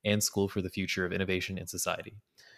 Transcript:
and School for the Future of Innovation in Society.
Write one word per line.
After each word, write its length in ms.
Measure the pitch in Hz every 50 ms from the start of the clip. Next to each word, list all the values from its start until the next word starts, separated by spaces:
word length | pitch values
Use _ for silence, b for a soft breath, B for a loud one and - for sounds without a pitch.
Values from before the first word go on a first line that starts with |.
| -
and 180 | 104 104 107
School 260 | - - - 101 98 98
for 140 | - 104
the 80 | 90 92
Future 340 | - 101 95 90 - 95 92
of 80 | 87
Innovation 460 | 92 92 95 92 92 92 90 - 95 92
in 80 | 95
Society. 480 | - - 90 - 87 87 87 - - - 104 _ _ _ b b b b